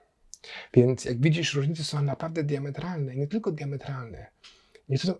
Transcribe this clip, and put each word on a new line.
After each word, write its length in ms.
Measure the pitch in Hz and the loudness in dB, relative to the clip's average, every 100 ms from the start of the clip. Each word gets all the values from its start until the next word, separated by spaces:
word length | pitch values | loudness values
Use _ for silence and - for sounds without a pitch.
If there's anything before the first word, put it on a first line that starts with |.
| _ _ _ - - - - | _ _ _ -20 -16 -16 4
Więc 300 | 127 123 123 | 6 8 4
jak 160 | 131 120 | -2 2
widzisz, 340 | 160 165 151 | 4 4 0
różnice 300 | 143 143 160 | 0 0 -2
są 180 | 143 151 | -2 -2
naprawdę 420 | 143 131 160 160 | 0 -2 -4 -2
diametralne 720 | 147 139 143 135 170 170 135 | -2 -2 -4 -6 -6 -4 -4
i 40 | 131 | -2
nie 80 | 143 | -2
tylko 260 | 214 214 | -2 -2
diametralne. 720 | 151 143 139 - 131 117 80 - _ - - _ - - | -2 -4 -6 -6 -8 -10 -12 -16 _ -20 -20 _ -16 -2
Nie 100 | 139 | 0
są, 160 | 185 | 0